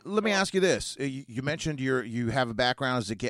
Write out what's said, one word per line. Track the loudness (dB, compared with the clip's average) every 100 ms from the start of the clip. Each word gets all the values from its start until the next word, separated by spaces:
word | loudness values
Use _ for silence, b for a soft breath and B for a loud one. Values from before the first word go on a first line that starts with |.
| -2
let | -2
me | 2
ask | 2 2
you | 4
this. | 4 4 0 -6
Uh, | -6
you, | -6 -8
you | -6
mentioned | -4 -2 -4 -2
you're, | 0 0
you | 0 -2 0
have | 0 0
a |
background | 2 0 2 0 0
as | -2
an | -2 -2